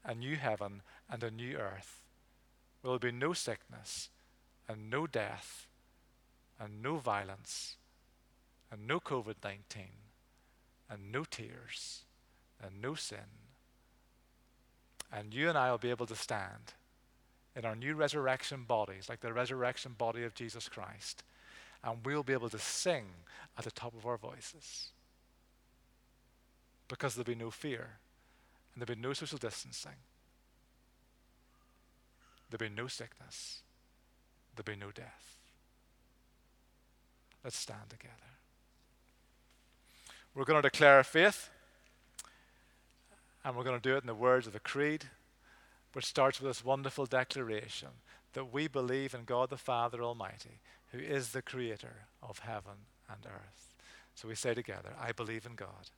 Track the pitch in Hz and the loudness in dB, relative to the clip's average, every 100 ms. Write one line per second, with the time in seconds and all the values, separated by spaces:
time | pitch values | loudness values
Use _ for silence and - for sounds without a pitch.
0 | - 117 127 151 135 107 101 98 - - | -4 -4 -2 0 0 0 -2 -8 -16 -20
1 | - 127 117 110 120 143 104 95 - - | -12 -6 -6 -6 -6 -4 -4 -6 -14 -20
2 | - _ _ _ _ _ _ _ 127 127 | -20 _ _ _ _ _ _ _ -2 0
3 | 123 120 143 175 - 107 - 113 107 - | 0 0 0 0 -2 -4 -8 -16 -10 -10
4 | - - - - - - - 110 107 131 | -10 -16 -20 -20 -20 -20 -12 -10 -4 -2
5 | 160 123 101 - - - - _ _ _ | 0 -2 -2 -6 -12 -16 -18 _ _ _
6 | _ _ _ _ _ - 107 104 123 160 | _ _ _ _ _ -14 -12 -6 -2 0
7 | 120 101 98 98 - - - - - - | 2 0 0 -10 -10 -8 -8 -12 -20 -20
8 | - - - - _ _ - 107 107 165 | -20 -20 -20 -20 _ _ -18 -12 0 0
9 | - 135 107 107 101 101 101 107 95 101 | 2 -2 -2 -6 -8 -8 -12 -14 -14 -18
10 | 104 - _ - _ _ _ _ - 107 | -20 -20 _ -20 _ _ _ _ -16 -14
11 | 98 123 160 - 110 - 117 - - - | -6 -6 -4 -10 -12 -14 -12 -10 -10 -12
12 | - - _ - _ _ 98 95 120 156 | -16 -20 _ -20 _ _ -14 -6 -6 -4
13 | - 104 104 104 - - - - - - | -6 -8 -14 -20 -20 -20 -20 -20 -20 -20
14 | _ - _ _ - _ _ _ _ - | _ -20 _ _ -20 _ _ _ _ -18
15 | - 107 104 117 160 156 127 120 120 120 | -10 -10 -8 0 2 6 6 4 2 0
16 | 120 110 - 110 98 104 110 - _ _ | -2 -4 -4 -4 -4 -10 -16 -20 _ _
17 | _ _ _ _ _ 131 113 110 131 156 | _ _ _ _ _ -6 -4 -4 -4 2
18 | 147 147 131 131 - 139 120 117 98 98 | 2 2 2 0 -2 -8 0 2 2 -4
19 | 95 117 120 113 123 131 123 123 135 120 | -10 -8 -4 0 0 2 0 0 -8 -2
20 | 117 113 117 - 117 113 - - 95 110 | -2 0 -4 -6 -10 -8 -10 -10 -12 -10
21 | - - - - - - - - 120 117 | -12 -12 -16 -20 -20 -20 -20 -10 -6 -4
22 | 120 147 135 131 117 107 - - 185 160 | 0 0 2 2 0 -4 -4 0 2 2
23 | 101 87 - - - - 113 - 120 113 | -2 -16 -18 -18 -16 -10 -10 -8 -12 -8
24 | 110 120 98 - - 156 - - - - | -4 -4 -6 -12 -14 -14 -14 -12 -12 -14
25 | - _ _ _ _ _ _ - - - | -20 _ _ _ _ _ _ -20 -20 -20
26 | _ _ _ _ _ _ _ _ - 127 | _ _ _ _ _ _ _ _ -12 -2
27 | 139 120 120 117 113 - 151 120 113 107 | 0 0 -2 -2 -4 -4 -4 -4 -6 -14
28 | - _ - - - - _ - 120 117 | -20 _ -20 -20 -20 -20 _ -10 -6 -4
29 | 123 139 151 147 117 - 131 117 - - | -4 -4 -6 -6 -6 -6 -10 -10 -12 -14
30 | - _ _ _ _ _ _ _ _ _ | -20 _ _ _ _ _ _ _ _ _
31 | - _ _ _ _ - _ - - - | -20 _ _ _ _ -20 _ -20 -20 -20
32 | _ _ - - - 117 110 104 127 - | _ _ -20 -20 -10 -6 -4 -4 -6 -6
33 | 113 - - - - - - _ _ _ | -10 -14 -16 -12 -12 -12 -16 _ _ _
34 | _ _ _ _ _ - 107 101 101 - | _ _ _ _ _ -10 -8 -8 -10 -14
35 | 120 - - - - - _ _ _ _ | -16 -18 -20 -20 -20 -20 _ _ _ _
36 | _ _ _ _ _ _ _ _ _ _ | _ _ _ _ _ _ _ _ _ _
37 | _ _ _ - 127 - - 107 107 110 | _ _ _ -12 -8 -6 -6 -10 -14 -18
38 | 123 117 - - _ _ _ _ _ _ | -18 -20 -20 -20 _ _ _ _ _ _
39 | - _ _ - _ - - - - - | -20 _ _ -20 _ -20 -20 -20 -20 -20
40 | - - - 135 135 151 139 - 151 139 | -20 -20 -14 -4 6 8 8 12 12 12
41 | 131 160 196 - - - - - - - | 12 10 8 8 -8 -18 -20 -20 -20 -20
42 | - - - - - - - - - - | -20 -18 -18 -20 -20 -20 -20 -20 -20 -20
43 | - - - - 135 123 123 123 120 135 | -20 -20 -20 -8 -6 -2 -2 0 4 2
44 | 123 110 123 127 113 104 - 135 147 156 | 2 4 8 8 6 -6 -4 2 2 2
45 | 147 - - _ - - - - - - | -6 -18 -20 _ -20 -20 -20 -20 -10 -6
46 | - - 135 - 135 123 120 135 139 139 | 0 6 6 6 -2 -2 0 2 0 -2
47 | 131 131 127 135 120 107 104 - 69 - | 2 2 2 -2 -2 -4 -4 -10 -10 -18
48 | - - - - 131 131 151 135 127 131 | -20 -20 -10 -8 -4 -2 0 0 0 0
49 | 135 127 117 123 127 131 - 123 117 117 | -2 -6 0 2 2 0 0 2 2 0
50 | 120 120 98 - - 113 - - - 123 | -4 -4 -8 -10 -16 -20 -20 -20 -14 -10
51 | - 139 117 131 - 127 120 107 123 110 | -2 -2 -2 -6 -6 -4 -4 -4 -8 -16
52 | 107 - 120 101 113 110 101 101 107 - | -20 -16 -12 -10 -8 -8 -8 -16 -20 -20
53 | - 101 104 98 98 - - - - - | -18 -16 -14 -14 -16 -20 -20 -20 -20 -20
54 | - - 110 110 127 117 120 95 95 - | -20 -14 -8 -2 0 0 -2 -8 -10 -8
55 | 120 117 110 113 117 113 98 98 95 | -6 -4 -4 -6 -8 -12 -14 -14 -20